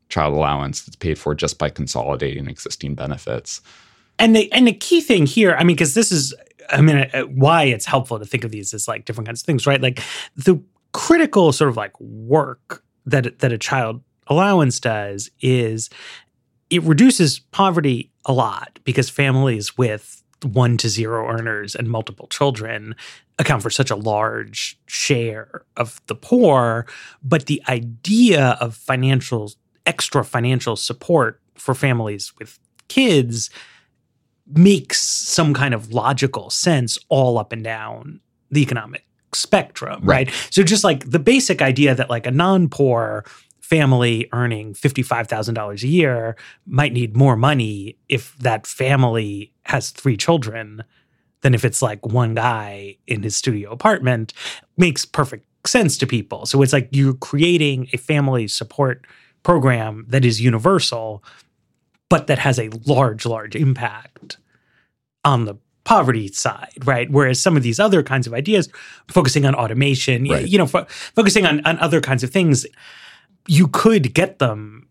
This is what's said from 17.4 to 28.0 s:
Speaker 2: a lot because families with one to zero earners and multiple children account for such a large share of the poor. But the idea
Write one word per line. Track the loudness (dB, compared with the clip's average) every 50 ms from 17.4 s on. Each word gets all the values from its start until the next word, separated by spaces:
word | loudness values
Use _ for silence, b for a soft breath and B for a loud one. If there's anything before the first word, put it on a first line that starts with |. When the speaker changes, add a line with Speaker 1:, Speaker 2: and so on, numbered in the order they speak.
| -10 _ -2 0 0 2 2 0 0 0 -2 -2 -6 -12 _ _ _
Speaker 2:
a | -2 0
lot | 0 0 -2 -4 -8 -12 -14 _ _ _
because | -2 0 0 -2 -2
families | -2 0 0 2 2 2 2 0 -2 -4 -6 -8 -4
with | -2 -2 -2 -2 -6 -10 -18 -20 -20 _ _ _ _ -8
one | -2 2 2 2 4 2
to | 0 -2
zero | -4 -4 -4 -4 -4 -4 -6 -6
earners | -6 -6 -6 -4 -6 -6 -6 -8 -10 -10
and | -8 -6 -4
multiple | -4 -6 -6 -8 -14 -18 -14
children | -14 -4 0 0 0 0 -2 -8 -10 -10 -10 -10 -14 -16 B B B B B B _ _ -2
account | 0 0 0 0 -2
for | -4
such | -2 0 0 0
a | -2
large | -2 -2 -2 0 0 0 -2 -4 -6 -10 -10 -10 -10 -10 -10 -12 _ _
share | -12 -8 -6 -2 0 0 0 0 -4 -6 -10 -14 -16 -18 -20 -20 _ _
of | -6 -6 -6 -8 -14 _
the | -12 -12
poor. | -12 -2 0 4 4 6 6 6 4 4 2 0 -4 -6 B B B B B B B -2
But | 0 0 0 0
the | -2 -6 -4 -4
idea | -4 -4 -4 -4 -8 -12 -10